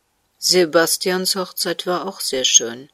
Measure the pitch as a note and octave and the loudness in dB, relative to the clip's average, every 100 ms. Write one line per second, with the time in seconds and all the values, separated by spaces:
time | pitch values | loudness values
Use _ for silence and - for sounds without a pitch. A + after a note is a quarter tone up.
0 | _ _ _ - - F3+ E3 E3 E3 - | _ _ _ -4 2 4 4 4 2 0
1 | G3 F#3 F#3 G3+ F3+ - F#3 E3+ F#3 F3 | -2 -2 -2 -2 -4 -6 -6 -4 -4 -4
2 | F#3 - - C3 B2 - A#2 A#2+ C#3+ | -4 -8 -6 -2 2 2 0 -10 -16